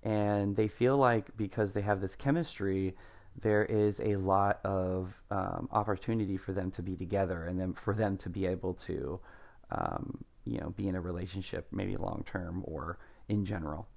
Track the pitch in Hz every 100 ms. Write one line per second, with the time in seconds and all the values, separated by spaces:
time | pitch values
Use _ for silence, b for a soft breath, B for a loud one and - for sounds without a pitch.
0 | 110 107 104 104 101 101 107 - 120 139
1 | 131 117 - 110 104 - 104 104 101 101
2 | 95 - 139 156 160 - 98 95 95 92
3 | B B B - 110 104 107 107 104 101
4 | - 101 95 95 101 - 98 98 92 92
5 | 92 - - 101 92 - - 110 104 98
6 | - 113 101 95 - 95 92 - 90 90
7 | 87 98 95 87 82 92 92 - - 101
8 | 107 98 - 87 92 92 92 87 - 73
9 | 67 87 B B B B - - 50 50
10 | - - - - - - 78 90 98 92
11 | 87 87 90 98 95 - - - 98 98
12 | 92 - - 92 87 87 - 78 80 85
13 | B B B 104 95 104 76 78 -